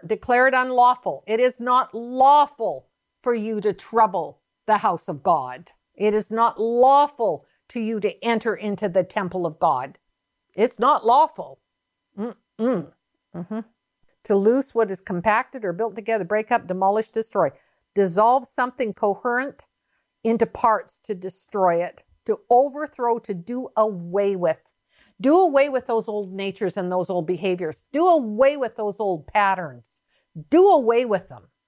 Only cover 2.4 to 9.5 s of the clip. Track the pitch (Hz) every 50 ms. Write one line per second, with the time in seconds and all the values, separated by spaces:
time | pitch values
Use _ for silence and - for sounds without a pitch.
2.4 | 285 285 - - 226 190 147 131 _ _ _ _ _ _ _ _ - 247 240 226
3.4 | 208 220 220 208 196 214 185 - - - 226 226 220 196 185 180 151 147 - _
4.4 | _ _ _ _ - - 214 202 - 208 175 160 - - 160 135 - 190 170 147
5.4 | 131 127 127 127 175 _ _ _ _ _ _ - 202 214 208 214 - - 214 226
6.4 | 233 226 - - 220 233 233 240 247 269 277 285 294 285 - - 233 196 156 135
7.4 | _ _ _ _ _ _ - 233 220 214 226 208 202 208 - - - 233 233 214
8.4 | - 233 202 - 202 208 202 - 214 190 175 190 175 - - 214 190 175 180 185
9.4 | 175 160